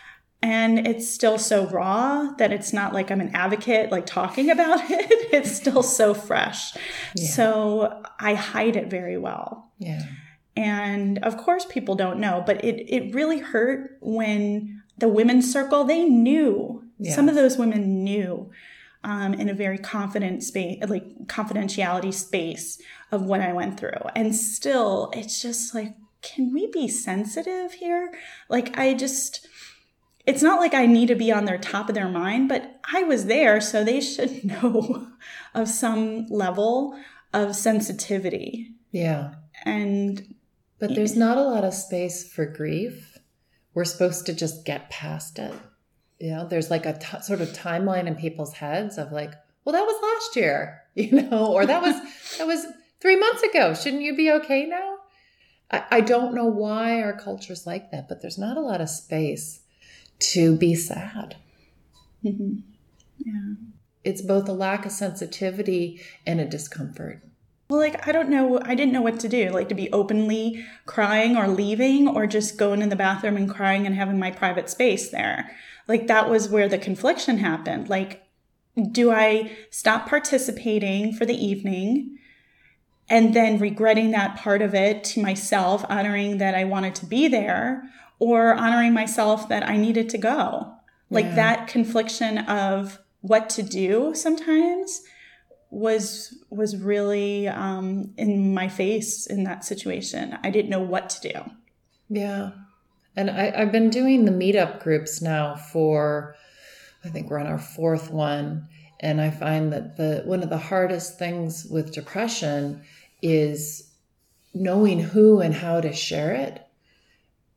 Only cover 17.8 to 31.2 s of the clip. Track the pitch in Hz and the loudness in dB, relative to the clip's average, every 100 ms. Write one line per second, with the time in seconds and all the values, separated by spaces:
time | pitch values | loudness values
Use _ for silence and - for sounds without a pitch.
17.8 | 196 190 196 202 185 180 - - - - | 0 0 0 -2 -2 -6 -10 -18 -20 -20
18.8 | - _ 208 208 196 196 208 196 196 196 | -20 _ -6 -4 -2 -2 -2 -2 -2 -4
19.8 | - 208 202 202 190 185 - 202 180 190 | -6 -6 -4 -2 -2 -4 -6 -6 -6 -4
20.8 | 196 208 - - - - 214 214 196 - | -4 -4 -6 -14 -10 -8 -4 -4 -4 -2
21.8 | 180 180 190 190 - 185 165 - - - | -2 -2 -2 -6 -4 -4 -4 -8 -12 -14
22.8 | - - - 208 190 190 185 180 196 190 | -18 -20 -6 -4 0 0 0 -2 -4 -6
23.8 | - - - 226 220 220 - - 277 262 | -8 -8 -6 -2 -2 0 -4 -4 0 2
24.8 | 214 196 - 240 214 - 240 233 - 233 | 2 0 -4 -6 -8 -6 -6 -6 -6 -6
25.8 | 208 - _ _ - - 254 277 440 349 | -8 -12 _ _ -10 -4 -2 -2 -2 -2
26.8 | 254 - - 190 214 320 349 370 359 - | -4 -4 -4 -4 -4 -6 -6 -6 -6 -8
27.8 | 349 349 349 - - - - 247 247 - | -4 -2 -4 -10 -18 -20 -4 -2 -2 0
28.8 | 269 269 269 - - - - - - - | 0 2 -2 -4 -6 -10 -16 -20 -20 -20
29.8 | _ _ _ _ - 269 311 370 339 269 | _ _ _ _ -2 4 4 4 4 6
30.8 | 233 233 240 220 | 6 8 6 4